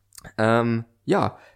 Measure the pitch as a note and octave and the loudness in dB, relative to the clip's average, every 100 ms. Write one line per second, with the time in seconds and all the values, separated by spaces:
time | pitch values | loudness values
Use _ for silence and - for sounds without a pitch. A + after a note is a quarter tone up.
0 | _ - - - A2 A2+ A#2 A#2 A2+ _ | _ -20 -14 -2 2 2 2 -2 -6 _
1 | - G3+ G2 - - | -2 0 0 -4 -20